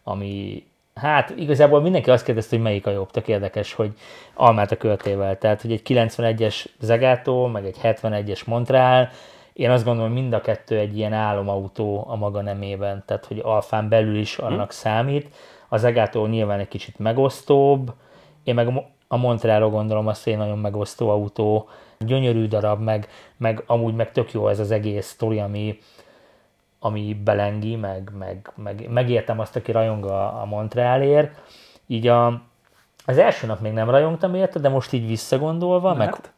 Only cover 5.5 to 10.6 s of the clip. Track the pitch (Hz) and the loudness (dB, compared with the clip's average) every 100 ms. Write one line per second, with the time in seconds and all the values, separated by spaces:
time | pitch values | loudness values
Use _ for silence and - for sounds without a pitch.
5.5 | 104 117 110 - 123 113 - 117 113 110 | 0 -2 -6 2 2 2 0 -2 2 0
6.5 | - - _ 110 117 127 123 131 127 123 | -2 -10 _ 0 4 4 2 2 0 0
7.5 | 110 98 90 117 110 113 104 104 95 - | -2 -8 -2 0 0 -2 -4 -4 -6 -4
8.5 | 117 120 131 127 127 123 - - - _ | -4 2 4 6 6 4 -2 -20 -20 _
9.5 | - 120 123 113 117 113 120 131 110 - | -4 2 2 2 0 0 -2 -2 -2 -2
10.5 | 104 | -4